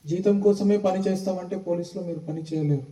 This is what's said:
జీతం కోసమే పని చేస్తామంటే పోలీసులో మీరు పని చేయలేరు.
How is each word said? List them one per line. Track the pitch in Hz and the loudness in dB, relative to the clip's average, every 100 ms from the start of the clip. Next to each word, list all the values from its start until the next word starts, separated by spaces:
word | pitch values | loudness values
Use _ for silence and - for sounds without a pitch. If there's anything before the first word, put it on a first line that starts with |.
| 147 | -4
జీతం | 180 202 202 | 0 2 4
కోసమే | 202 202 202 202 | 4 4 4 4
పని | 190 190 | 2 2
చేస్తామంటే | 196 190 196 185 180 196 | 0 0 -2 -4 -6 -8
పోలీసులో | 175 175 170 196 | -4 -4 -4 -8
మీరు | 170 160 | -8 -8
పని | 156 160 | -8 -8
చేయలేరు. | 160 156 151 139 131 | -6 -2 0 0 -2